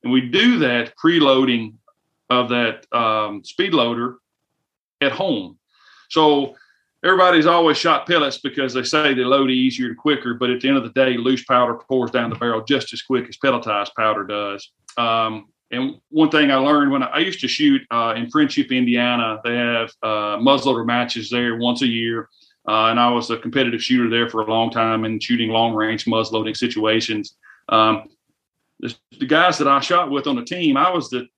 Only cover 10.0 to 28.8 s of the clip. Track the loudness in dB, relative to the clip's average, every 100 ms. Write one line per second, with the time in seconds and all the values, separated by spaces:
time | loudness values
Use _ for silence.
10 | -2 -2 -4 -4 -2 -2 0 0 0 0
11 | 0 2 0 -2 2 2 2 -2 -4 -2
12 | 0 -2 -4 -4 -4 -4 0 -2 -2 -12
13 | -4 -4 -4 -4 -2 -2 -2 -4 -4 -2
14 | -2 -2 -4 -6 -6 -10 -14 _ -14 -4
15 | -2 0 -2 -6 -14 _ _ -6 -6 -8
16 | _ 0 2 4 4 2 2 2 2 0
17 | -2 -2 -4 -4 -6 0 2 2 0 -2
18 | 0 -2 -2 0 0 0 -2 0 2 2
19 | 0 0 -2 -4 -4 -2 -2 -2 -4 -6
20 | -4 -2 -2 0 2 2 2 -2 0 -2
21 | -2 -6 -4 -2 -2 -2 -2 0 -2 -2
22 | -4 -6 -10 _ _ _ -4 0 2 4
23 | 2 2 -2 -6 -2 0 0 -2 0 2
24 | 2 0 0 -2 -2 0 0 0 0 0
25 | -2 -4 -2 0 2 2 2 0 -2 -2
26 | -2 -2 0 -2 -4 -4 -4 -2 0 0
27 | -2 -6 -8 _ _ -20 0 4 4 2
28 | -4 _ _ _ _ _ _ _